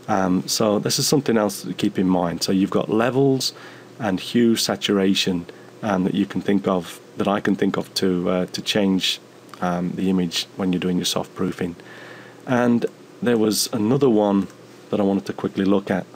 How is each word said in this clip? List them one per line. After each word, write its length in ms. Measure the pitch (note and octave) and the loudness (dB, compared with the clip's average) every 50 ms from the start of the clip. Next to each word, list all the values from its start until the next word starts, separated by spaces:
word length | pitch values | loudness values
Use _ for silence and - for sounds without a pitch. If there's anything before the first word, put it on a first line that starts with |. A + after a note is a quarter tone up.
| - - | -4 -2
Um, 400 | A2 G2 F#2+ F#2 F#2 F#2 - - | 0 0 2 2 0 0 0 -2
so 320 | - - A2+ G#2+ G#2 G#2 | -2 0 2 2 2 2
this 200 | G#2 - - - | 0 0 -2 0
is 60 | C#3 | 0
something 300 | - - D3 C3+ - A2+ | 2 2 2 2 2 2
else 280 | A2 G#2 G2+ G2 - - | 2 2 0 -2 -4 -10
to 100 | - F#2+ | -10 -6
keep 260 | - - G2+ - - | -2 -2 -2 0 0
in 80 | F#2+ F#2 | 2 2
mind. 360 | F#2 F2+ F2 F2 E2 E2+ - | 2 2 0 -2 -2 -4 -2
So 100 | - G2 | 0 2
you've 160 | G2 F#2+ - | 2 2 2
got 180 | - G#2 - - | 0 -2 -2 0
levels 640 | G2 A2 A2+ B2+ B2 C3 C#3 C#3 C3+ C3 B2 - - - - - - - - - - - | 0 2 2 2 2 2 2 2 2 2 -2 -4 -6 -8 -18 -20 -20 -20 -20 -20 -14 -6
and 220 | - G#2+ F#2 F2 | -4 -2 -2 -2
hue 340 | - - - B2 A#2+ A#2 A2+ | -4 0 2 4 6 6 4
saturation, 920 | A2 - - G#2+ G2 - - G#2 G2 F#2+ G2 G2 - - G2+ F#2 F2 F2 - - - - - - - - | 4 2 -2 -2 -2 0 0 2 4 4 2 2 2 0 0 -2 -2 -4 -8 -16 -20 -20 -20 -18 -10 -4
um, 220 | A2 G2+ F#2 F#2 | -2 0 0 0
that 80 | F#2+ - | 0 2
you 120 | G2+ G2 | 0 -2
can 140 | - - F#2+ | 0 -2 -4
think 260 | F2+ - G2+ G2 G2 | -2 0 0 2 2
of, 360 | A2+ F#2+ F#2 E2+ - - - - - - - | 2 0 0 -2 -6 -12 -16 -20 -20 -6 -4
that 100 | G#2 G2 | 0 0
I 140 | G2 G#2+ | 0 0
can 140 | G#2+ - G2 | 0 0 0
think 200 | - - G2 F2+ | 2 0 0 0
of 180 | - D#2+ - - | -2 -6 -6 -4
to, 340 | - - F#2+ F2+ F2 F2 F#2 | -2 0 0 0 0 0 0
uh, 160 | F#2 F#2 F2+ | 0 0 -2
to 160 | F2 - G2 | -4 -6 -10
change, 580 | - - - G#2+ G2+ G2 F#2+ F#2 - - - - - - - - - - - - | -6 -2 0 0 2 2 2 0 0 -2 -4 -6 -8 -20 -20 -20 -20 -20 -12 -4
um, 320 | - F2+ F2 F2 F2+ F2 E2+ | -4 -2 -2 -2 -2 -4 -4
the 140 | - F#2+ F#2+ | -2 0 0
image 360 | F#2+ F#2 F2+ E2+ - - - - - | 2 2 0 0 -2 -6 -8 -8 -6
when 160 | - G2+ F#2 | -4 -2 0
you're 80 | F2+ F2 | 0 0
doing 160 | E2 F#2 F2+ | 0 0 0
your 100 | F2 F2 | 0 -2
soft 300 | - - - F#2 - - | -2 -4 -4 -6 -6 -6
proofing. 400 | - F#2 F2+ - - F#2 F2 E2+ - - - - - - - - - - - - - - | -6 -4 -4 -4 -4 -6 -6 -6 -12 -16 -20 -20 -18 -18 -18 -18 -20 -20 -20 -20 -18 -4
And 400 | - C3 A#2+ B2 A#2+ A#2+ A#2 - - - - - - - - | -2 0 2 4 4 2 2 0 -2 -6 -8 -20 -20 -12 -4
there 160 | - A#2 A#2+ A2+ | 0 0 2 4
was 300 | A2 G#2+ G2+ - - - - | 2 2 2 0 -2 -4 -2
another 360 | A2+ G#2 G#2+ B2+ C#3 C#3+ C3+ | -2 0 2 2 4 4 4
one 380 | A2+ G#2+ G#2 G2+ G2 G2 F#2+ - - - - - - - - - | 4 4 4 4 4 2 0 -2 -8 -18 -20 -20 -20 -20 -10 -4
that 80 | - G2+ | -2 0
I 40 | G2+ | 2
wanted 220 | G2 G2 F#2+ F#2+ | 2 2 0 -2
to 80 | - - | -4 -8
quickly 320 | - - G#2 - - G2 | -6 -6 -6 -2 0 2
look 240 | F#2+ G2+ G2 G2 - | 2 2 2 2 0
at 160 | G2 F2+ F2 - - | -2 -2 -4 -8 -14